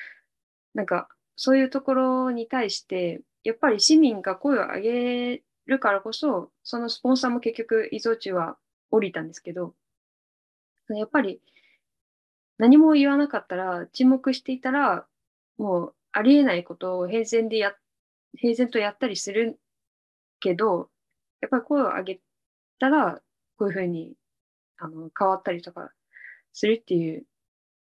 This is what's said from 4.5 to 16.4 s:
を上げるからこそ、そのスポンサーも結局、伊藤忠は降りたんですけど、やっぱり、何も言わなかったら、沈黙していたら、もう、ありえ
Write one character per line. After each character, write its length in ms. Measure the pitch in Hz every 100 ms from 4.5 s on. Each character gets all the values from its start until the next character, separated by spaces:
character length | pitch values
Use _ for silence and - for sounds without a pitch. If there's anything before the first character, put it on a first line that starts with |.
| 254
を 80 | -
上 120 | -
げ 640 | 214 247 247 247 247 247 _ _ -
る 100 | 262
か 140 | 226
ら 100 | 196
こ 100 | 220
そ、 380 | 220 302 196 - _
そ 160 | - 240
の 100 | 233
ス 100 | -
ポ 120 | 254
ン 60 | 254
サ 100 | 254
ー 40 |
も 80 | 240
結 160 | 233 233
局、 280 | 226 220 214
伊 80 | 214
藤 180 | 233 226
忠 160 | 202
は 240 | 180 165 - _ _ _
降 120 | 220
り 100 | 196
た 100 | 175
ん 60 | 160
で 80 | 165
す 40 |
け 140 | -
ど、 220 | 170 175 - _ _ _ _ _ _ _ _ _ _ -
や 160 | 214 214
っ 40 |
ぱ 120 | 302
り、 200 | 202 - _ _ _ _ _ _ _ _ _ _ _ -
何 200 | 226 294
も 160 | 311
言 160 | 302 277
わ 80 | 277
な 100 | 294
か 100 | 220
っ 80 | -
た 80 | 180
ら、 300 | 185 175 170
沈 160 | - 254
黙 240 | 262 269
し 80 | 254
て 100 | -
い 100 | 254
た 100 | 262
ら、 340 | 277 262 175 - _ _ _ _ -
も 300 | 208 180 170
う、 80 | - _
あ 120 | -
り 140 | 226
え 60 | 294